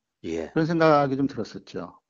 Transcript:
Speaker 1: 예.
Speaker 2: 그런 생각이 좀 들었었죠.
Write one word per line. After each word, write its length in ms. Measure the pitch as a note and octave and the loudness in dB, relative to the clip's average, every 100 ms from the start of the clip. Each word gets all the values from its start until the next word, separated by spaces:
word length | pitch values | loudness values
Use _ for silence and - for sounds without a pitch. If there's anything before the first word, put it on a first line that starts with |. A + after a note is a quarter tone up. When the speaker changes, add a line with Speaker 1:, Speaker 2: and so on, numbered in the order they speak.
| _ _ | _ _
Speaker 1:
예. 260 | F2+ E2 D#2+ | -8 -8 -4
Speaker 2:
그런 160 | - E3 | -2 0
생각이 500 | E3+ D#3+ D3 C#3+ C3 | 2 4 4 2 0
좀 100 | C3+ | -2
들었었죠. 720 | A#2 G2+ F#2 - F#2+ F2 - _ | -4 -10 -12 -14 -12 -12 -16 _